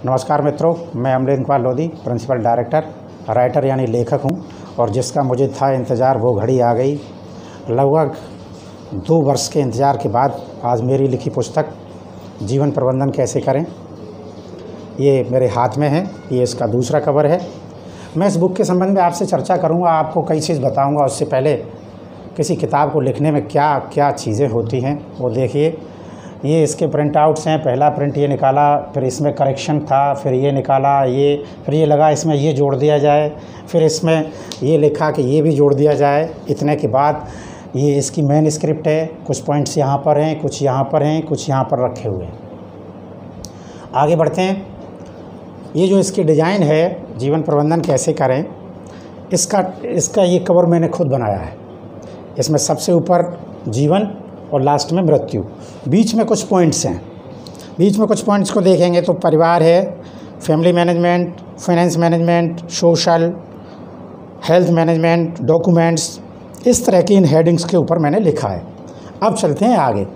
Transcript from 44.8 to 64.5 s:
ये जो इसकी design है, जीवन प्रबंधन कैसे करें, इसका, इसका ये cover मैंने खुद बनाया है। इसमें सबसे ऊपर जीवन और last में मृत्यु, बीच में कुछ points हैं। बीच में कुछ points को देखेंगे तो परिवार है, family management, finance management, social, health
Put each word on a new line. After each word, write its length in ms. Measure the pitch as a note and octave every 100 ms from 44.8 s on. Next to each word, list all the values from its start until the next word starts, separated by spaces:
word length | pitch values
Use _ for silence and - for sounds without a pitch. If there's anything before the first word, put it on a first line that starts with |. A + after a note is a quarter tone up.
| - - - - - - - - - D#3
ये 120 | F#3
जो 100 | G3
इसकी 260 | F#3+ G3+
design 380 | D#3+ D#3 D#3+ G3+
है, 440 | D#3 D#3 F3 E3+ - A2+
जीवन 260 | C3+ D#3+
प्रबंधन 380 | D#3 D3 D3+ E3
कैसे 320 | E3 C3 -
करें, 320 | D3+ C3+ C3 F3+ - - - - - - - -
इसका, 320 | F#3 - G3+ F#3 -
इसका 380 | A#3+ F#3 - G#3+
ये 160 | F3+ F3+
cover 280 | F3+ E3+ E3+
मैंने 220 | E3+ D#3+
खुद 180 | - D#3
बनाया 320 | B2+ A2 G2
है। 180 | E2 - - - - - - - - -
इसमें 200 | D#3 D3+
सबसे 340 | - D#3 -
ऊपर 480 | E3+ E3+ F3 E3+ - - - B2
जीवन 420 | A2+ D3 F#3+ G#3+ - - - -
और 80 | C#3+
last 300 | C3+ C#3+ -
में 100 | E3+
मृत्यु, 400 | E3+ C#3+ A2 G#2 G2+ - - - -
बीच 260 | F3 A3+
में 120 | A3+ A3
कुछ 160 | G#3
points 440 | - F#3+ E3 - -
हैं। 160 | - - - - - - - - -
बीच 200 | F#3+ G3+
में 100 | G#3+
कुछ 140 | G#3
points 280 | - G3+ F#3+
को 100 | G#3+
देखेंगे 400 | F#3 E3+ F3 F3
तो 120 | F3
परिवार 500 | F3 E3+ D#3+ E3 E3+
है, 380 | E3 E3+ G3+ - - - - -
family 320 | - D#3 E3+
management, 640 | E3+ E3+ E3+ F3 F3 F3 F3 - -
finance 380 | - E3+ F3 E3
management, 720 | E3+ E3+ E3+ E3+ E3+ E3+ -
social, 640 | - F3 E3 - E3 E3+ E3+ - - - - - - - - - -
health 220 | -